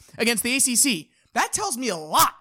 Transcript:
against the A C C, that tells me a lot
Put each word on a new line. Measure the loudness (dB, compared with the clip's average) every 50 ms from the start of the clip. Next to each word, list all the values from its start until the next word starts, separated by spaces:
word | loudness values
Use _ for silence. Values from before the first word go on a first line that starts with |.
| -20 -16 -6 -2
against | 0 0 0 0
the | 0 0 0
A | 2
C | 2 2 2
C, | 2 2 2 2 0 -4 -10 _ _ _ _
that | -2 -2 -2 -2 -2
tells | -4 -4 -4 -4 -4
me | -4 -4
a | -4
lot | -6 -4 0 2 2 2 2 0 -6